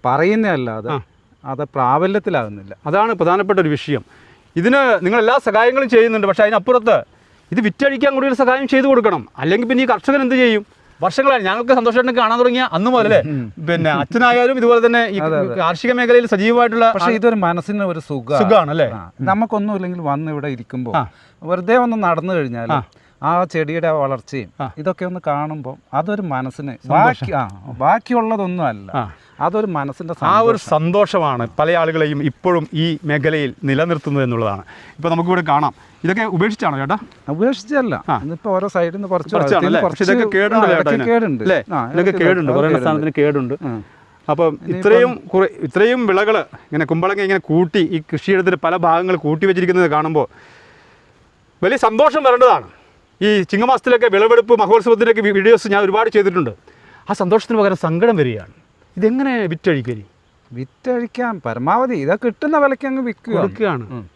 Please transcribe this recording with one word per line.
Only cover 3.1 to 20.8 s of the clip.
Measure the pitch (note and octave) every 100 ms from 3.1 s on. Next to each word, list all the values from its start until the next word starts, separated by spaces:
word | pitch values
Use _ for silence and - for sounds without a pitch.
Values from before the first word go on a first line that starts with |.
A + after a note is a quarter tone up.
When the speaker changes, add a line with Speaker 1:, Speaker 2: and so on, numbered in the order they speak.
| G3+
Speaker 2:
പ്രധാനപ്പെട്ട | F3 F#3+ G3 F#3+
ഒരു | E3
വിഷയം. | C#3+ - C#3 - - - _ _ -
ഇതിന് | F#3+ C#4 C4 G3+
നിങ്ങൾ | F3+ A#3
എല്ലാ | A3 C4+ A#3
സഹായങ്ങളും | G#3 A#3 C4 C4+
ചെയ്യുന്നുണ്ട്, | A#3 A#3 A3 G3+
പക്ഷേ | F#3 G#3
അതിനപ്പുറത്ത് | G#3+ G3 B3 A3 E3 - _ _ _ _
ഇത് | F3+ G#3+
വിറ്റഴിക്കാൻ | - C#4 C4+ C#4+
കൂടി | C4+ C4+
ഒരു | B3
സഹായം | B3+ B3+ C#4
ചെയ്തു | C4+ C4+
കൊടുക്കണം. | B3+ G#3+ E3 G#2 -
അല്ലെങ്കിൽ | C#3+ G3+ A#3
പിന്നെ | B3+
ഈ | B3+
കർഷകൻ | G#3+ - C#4 C4
എന്ത് |
ചെയ്യും? | B3+ B3 G#3+ G#3 _ _ _
വർഷങ്ങളായി | F3+ - C#4 B3+ F#3+
ഞങ്ങൾക്ക് | G#3+ A#3+ B3+
സന്തോഷേട്ടനെ | A#3 A3+ B3+ B3
കാണാൻ | A3 A#3
തുടങ്ങിയ | B3 B3 B3+ E3
അന്ന് | A3
മുതലേ | B3+ G#3+ G3+ D3
Speaker 1:
ഉം. | C#3+ A2+ - D#3
Speaker 2:
പിന്നെ | E3+ E3 C#3+
അച്ഛനായാലും | C#3+ A#3 B3 A#3+ B3 C4
ഇതുപോലെ | A#3 A#3 A#3
തന്നെ | A#3 A3+ G3
ഈ |
Speaker 1:
അതെ, | D#3 D#3
അതെ. | C3 D3+
Speaker 2:
കാർഷിക | E3 E3+ A#3+ B3
മേഖലയിൽ | A#3+ A#3+ A#3
സജീവമായിട്ടുള്ള | G3+ G#3+ A#3+ A#3+ A3+ A3+
Speaker 1:
പക്ഷേ | G3 F3+
Speaker 2:
ആൾ- | A3
Speaker 1:
ഇതൊരു | A#3 A3 F3+
മനസ്സിന് | E3+ - G#3 G3
ഒരു | E3 -
സുഖാ. | C#3 A#2 C#3+
Speaker 2:
സുഖാണല്ലേ? | F#3 G#3 D3+ D#3 C3+ A2
Speaker 1:
ആ. | F2 -
Speaker 2:
ഉം. | C3
Speaker 1:
നമുക്കൊന്നുമില്ലെങ്കിൽ | G3 A3+ G#3+ G3+ G3+ F#3 F3+ D#3
വന്ന് | C#3 D#3+
ഇവിടെ | D3 C#3+
ഇരിക്കുമ്പോൾ | B2+ A2+ B2+